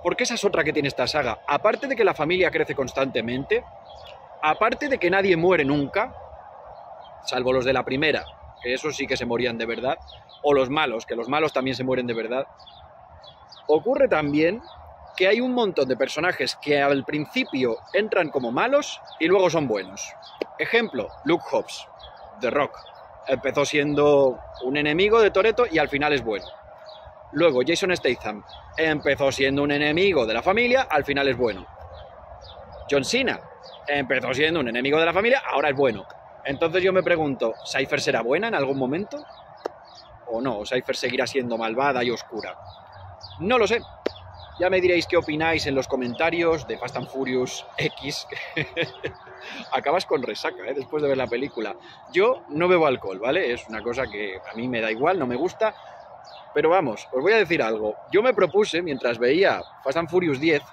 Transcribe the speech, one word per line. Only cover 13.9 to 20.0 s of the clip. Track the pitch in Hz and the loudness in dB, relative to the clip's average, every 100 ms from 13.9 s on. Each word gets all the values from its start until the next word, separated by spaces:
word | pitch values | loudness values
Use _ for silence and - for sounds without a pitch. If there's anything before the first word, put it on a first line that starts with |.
| 285 262 | 2 4
también | 170 147 147 160 220 - - - - - - | 4 2 2 2 0 -10 -20 -20 -20 -16 0
que | 185 | 2
hay | 214 | 4
un | 254 | 2
montón | 247 220 160 131 | 0 0 0 0
de | 123 | 0
personajes | 135 - 170 175 127 - | 0 0 -2 0 -4 -4
que | - 143 | 0 2
al | 139 139 135 | 4 2 0
principio | 151 151 - 269 269 247 113 - | -6 -4 -4 -4 0 0 -2 -2
entran | 190 214 202 165 | 0 2 0 0
como | 143 120 | -2 -2
malos | 120 240 285 294 - - - | 0 2 2 0 -12 -16 -2
y | 160 | 2
luego | 196 180 | 4 4
son | 156 139 | 2 0
buenos. | 104 92 98 | -2 -4 -12